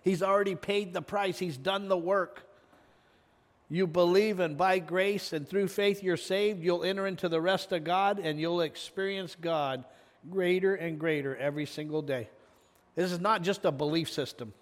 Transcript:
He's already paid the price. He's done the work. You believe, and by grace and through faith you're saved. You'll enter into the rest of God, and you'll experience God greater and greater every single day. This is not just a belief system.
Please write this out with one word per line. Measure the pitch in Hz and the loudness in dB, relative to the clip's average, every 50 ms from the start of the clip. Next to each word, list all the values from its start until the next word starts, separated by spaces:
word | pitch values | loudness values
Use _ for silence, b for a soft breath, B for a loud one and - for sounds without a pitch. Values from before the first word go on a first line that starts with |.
He's | B 185 190 160 | B 2 2 2
already | 185 190 196 202 202 196 185 | 4 4 4 4 4 2 0
paid | 151 - - 202 208 208 185 | -2 -2 0 0 0 0 -2
the | 175 190 | -6 -8
price. | 160 - 202 202 202 190 170 - | -6 -4 -2 -2 0 0 -2 -2
He's | 190 180 143 | -2 -4 -4
done | 127 135 185 190 202 202 | -4 -2 -2 -2 -2 0
the | 190 190 | 0 0
work. | 180 165 175 196 196 175 165 - - - - - b b b b b b b b b b b b b b b b b b _ _ _ _ - | 0 2 2 2 2 0 -2 -6 -18 -20 -20 -20 b b b b b b b b b b b b b b b b b b _ _ _ _ -6
You | 151 175 190 | -2 0 0
believe, | 170 156 180 175 170 180 196 214 220 208 180 | 2 4 4 4 6 6 6 4 4 2 0
and | 180 160 147 143 | -2 -2 0 2
by | 180 190 190 190 | 2 2 2 2
grace | 165 151 165 185 190 202 208 196 - - | 0 0 0 0 2 2 0 -2 -4 -4
and | 170 156 143 - | -6 -6 -6 -2
through | 180 202 196 180 | -2 0 0 0
faith | - - 202 202 202 202 | 0 2 2 2 2 0
you're | 190 185 170 | 0 0 0
saved. | 156 - - 185 196 208 208 214 175 160 | 0 0 -2 0 2 2 0 0 0 0
You'll | 175 175 175 | 0 0 2
enter | 160 180 196 196 196 | 0 -2 -2 -2 -2
into | 196 190 - - 170 | -4 -4 -2 -2 0
the | 165 160 | 0 2
rest | 165 185 190 - - - | 2 2 2 0 0 -2
of | 190 170 151 | -4 -2 0
God, | 165 175 190 196 202 202 202 | 0 2 2 4 2 2 0
and | 175 156 151 151 | -2 -2 -2 -2
you'll | 156 170 175 175 | -2 0 0 0
experience | 165 151 - - - - - 196 196 196 196 196 185 165 - - | 0 -2 -4 -8 -14 -10 -6 -4 -4 -4 -4 -4 -8 -10 -10 -8
God | 165 170 165 156 143 135 131 127 123 B B B B B B B B - | -4 -2 0 0 0 -2 -2 -4 -8 B B B B B B B B -6
greater | 180 190 180 180 180 185 180 190 196 | -2 0 2 4 4 4 4 2 2
and | 175 165 170 160 147 | 2 -2 -4 -4 -2
greater | 160 165 156 147 135 139 135 | 0 0 0 0 0 -2 -4
every | 120 131 147 143 151 151 | -2 -2 -2 -2 -2 -6
single | 139 - - 151 151 151 156 | -6 -6 -8 -6 -4 -4 -4
day. | 147 139 135 123 110 - - b b b b b b b b b b _ - | -2 -2 -2 -4 -4 -8 -14 b b b b b b b b b b _ -2
This | - 180 185 | -2 -2 0
is | 180 170 | 0 0
not | 180 208 220 202 | 0 2 0 2
just | 170 185 196 - - | 2 -2 -2 0 0
a | 185 | 0
belief | 147 135 151 147 156 165 160 - | 0 0 0 0 0 0 -2 -2
system. | - - 139 - - - 123 107 101 _ | -4 -4 -4 -6 -6 -12 -12 -14 -14 _